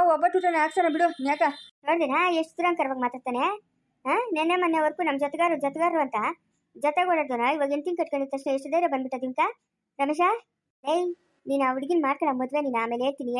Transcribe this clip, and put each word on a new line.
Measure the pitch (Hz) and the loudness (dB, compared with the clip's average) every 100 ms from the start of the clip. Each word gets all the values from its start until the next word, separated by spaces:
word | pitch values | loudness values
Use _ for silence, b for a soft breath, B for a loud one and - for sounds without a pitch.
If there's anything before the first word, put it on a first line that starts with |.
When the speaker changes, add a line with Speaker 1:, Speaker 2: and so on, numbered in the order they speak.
| 349 | 4
Speaker 1:
ಒಬ್ಬಟ್ಟು | 302 349 370 | 4 2 2
ಊಟನೇ | 349 330 | 2 2
ಹಾಕ್ಸೋಣ | 311 370 339 | 2 2 2
ಬಿಡು, | 320 339 - 269 | 2 0 0 -2
ಯಾಕ? | 294 302 285 - _ 285 | 2 0 -2 -14 _ -2
Speaker 2:
ನೋಡ್ದಿನಾ | 339 277 294 359 330 | 0 2 2 2 0
ಎಷ್ಟು | 320 - | -2 -2
ದುರಂಕರವಾಗಿ | 349 339 277 262 | 0 0 -2 -2
ಮಾತಾಡ್ತಾನೆ? | 247 254 254 240 339 427 _ _ _ _ | -4 -4 -6 -2 -2 -2 _ _ _ _
ಹಾ, | 254 370 480 | -2 0 0
ನೆನ್ನೆ | 311 320 359 | 0 0 2
ಮೊನ್ನೆವರೆಗೂ | 349 320 302 302 330 | 2 2 0 0 -2
ನಮ್ | 277 | 0
ಜೊತೆಗಾರರು, | 285 311 339 302 | -2 0 0 2
ಜೊತೆಗಾರರು | 277 311 339 330 | -2 0 0 2
ಅಂತ | 277 214 247 339 _ _ _ - | 0 -2 -4 -6 _ _ _ -4
ಜೊತೆಗೆ | 285 330 359 | -2 0 2
ಓಡಾಡ್ದೋನ, | 320 269 240 247 | 0 0 0 0
ಇವಾಗ | 302 277 | 0 0
ಹೆಂಡ್ತಿನ್ | 285 330 349 | -2 -2 -4
ಕಟ್ಕೊಂಡಿದ | 320 285 269 | -2 -4 -4
ತಕ್ಷಣ | 277 285 269 | -6 -4 -4
ಎಷ್ಟು | 277 | -2
ಧೈರ್ಯ | 330 339 | 0 0
ಬಂದ್ಬಿಟ್ಟದ | 269 262 254 | -2 -4 -6
ನಿಮ್ಕ? | 254 254 381 - _ _ _ - | -6 -2 -4 -4 _ _ _ -4
ರಮೇಶ, | 277 302 359 466 - _ _ _ | -2 2 2 0 -6 _ _ _
ಏಯ್, | 269 339 359 349 _ _ 262 | -2 0 -2 -6 _ _ -4
ನೀನ್ | 277 262 | 0 0
ಆ | |
ಹುಡ್ಗಿನ್ | 262 277 349 | -2 0 0
ಮಾಡ್ಕೊಳ | 269 285 311 254 | 2 0 0 -2
ಮದ್ವೆ, | 254 294 | -2 -2
ನೀನ್ | 285 233 | -2 -2
ಆಮೇಲೆ | 226 240 262 | -2 -2 -2
ಹೇಳ್ತೀನಿ | 277 247 | -2 -4